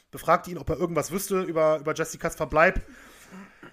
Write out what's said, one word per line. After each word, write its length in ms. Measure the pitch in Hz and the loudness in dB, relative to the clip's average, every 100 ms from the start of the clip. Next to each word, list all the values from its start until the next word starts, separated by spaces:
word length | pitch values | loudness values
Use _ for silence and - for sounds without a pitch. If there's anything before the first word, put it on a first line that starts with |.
| _ | _
befragte 400 | - - 175 180 | -4 2 2 2
ihn, 60 | 170 | -8
ob 120 | 139 | -4
er 80 | 156 | -2
irgendwas 340 | 175 160 135 | 0 0 -2
wüsste 300 | 185 - 190 | -2 -2 -2
über, 380 | 185 160 156 156 | 0 2 4 2
über 140 | 147 151 | 0 -2
Jessicas 400 | 160 - 165 - | -4 -4 -6 -4
Verbleib. 460 | 151 151 175 185 - 262 - - - 190 - _ - | 0 4 4 2 -6 -14 -20 -20 -20 -20 -20 _ -20